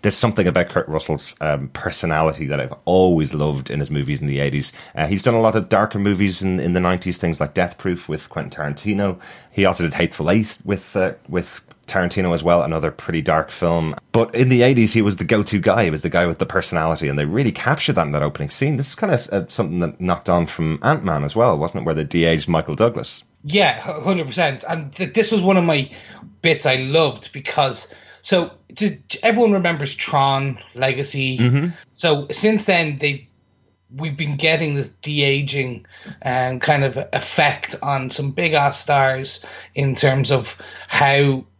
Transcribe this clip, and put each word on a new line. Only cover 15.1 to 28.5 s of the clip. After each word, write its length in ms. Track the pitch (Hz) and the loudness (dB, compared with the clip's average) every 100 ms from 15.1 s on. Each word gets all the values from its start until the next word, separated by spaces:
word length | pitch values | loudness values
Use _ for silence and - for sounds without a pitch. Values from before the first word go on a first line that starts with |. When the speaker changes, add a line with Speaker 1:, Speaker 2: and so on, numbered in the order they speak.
| 92 | 0
Speaker 1:
the 60 | |
go-to 360 | 85 107 104 104 | 0 0 2 0
guy. 260 | 95 98 95 | 2 4 2
He 40 | |
was 120 | 76 | 0
the 60 | 85 | 0
guy 160 | 87 87 | 2 0
with 100 | 80 | 0
the 80 | - | -2
personality, 640 | 95 - 85 80 80 76 | -2 -2 0 0 0 -2
and 100 | 71 | -2
they 80 | 73 | -2
really 260 | 104 127 | 0 0
captured 400 | - - 143 - | -2 -2 -2 0
that 120 | - 76 | 0 0
in 60 | |
that 100 | 73 | 0
opening 280 | 73 - 71 | -2 -4 -8
scene. 260 | - 139 151 | -2 -2 -2
This 120 | - | -4
is 60 | - | -4
kinda, 220 | 214 139 - | 0 0 0
uh, 140 | 101 90 | -4 -4
something 320 | - 92 87 | -4 -2 -2
that 200 | 85 - | -4 -2
knocked 300 | 90 87 - | -2 -2 0
on 160 | 87 82 | 0 0
from 340 | - 80 78 | -2 -2 0
Ant-Man 400 | 120 151 92 76 | 0 0 0 -2
as 120 | 73 107 | -2 2
well, 220 | 120 80 | 2 2
wasn't 240 | 82 95 | -2 -4
it, 40 | 82 | -2
where 100 | 78 | -2
they 80 | |
de-aged 440 | 73 87 82 80 71 | -2 2 2 2 2
Michael 260 | 80 78 73 | -2 0 0
Douglas? 480 | 113 110 - - _ _ 147 | 0 0 -10 -12 _ _ -2
Speaker 2:
Yeah, 360 | 185 170 113 | 2 2 0
hu-, 200 | - 151 | -8 -6
hundred 260 | 175 185 143 | -2 -2 -2
percent. 360 | 175 160 131 - | -2 -2 -2 -8
And 240 | 165 143 | -8 -8
th-, 200 | - 185 | -8 -4
this 180 | 220 220 | 0 2
was 100 | 220 | 2
one 160 | 185 190 | 4 4
of 60 | |
my 260 | 170 147 135 - - - - _ | 4 2 0 -10 -20 -20 -20 _
bits 240 | 165 147 147 | 0 2 2
I 80 | 131 | 0
loved 560 | 131 151 151 117 - | 2 2 2 0 -14
because, 600 | 110 - - 135 - - - - - | -12 -6 0 0 -2 -14 -20 -20 -14
so, 300 | - 185 170 | 0 0 0